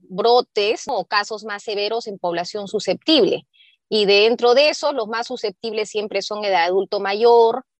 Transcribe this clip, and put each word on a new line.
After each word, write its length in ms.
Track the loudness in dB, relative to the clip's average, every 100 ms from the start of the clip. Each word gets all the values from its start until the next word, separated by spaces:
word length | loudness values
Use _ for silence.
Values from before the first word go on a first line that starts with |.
| _
brotes 760 | -2 4 4 2 -2 -2 -2 -4
o 180 | -6 -2
casos 380 | -2 -2 -8 -10
más 160 | -10
severos 460 | -8 -4 -4 -4 -6
en 100 | -8
población 500 | -6 -4 -6 -8 -6
susceptible. 760 | -6 -4 -4 2 4 4 0 -6 _ _ _ _
Y 160 | 0 4
dentro 500 | 4 4 4 4 4
de 140 | 4
eso, 220 | 0 -2
los 160 | -4 -4
más 200 | -6 -8
susceptibles 640 | -8 -8 -8 -8 -6 -6
siempre 340 | -6 -6 -6
son 200 | -6 -6
el 120 | 0 0
adulto 440 | 2 0 -2 -4
mayor, 640 | -4 2 6 6 6 0 -8 _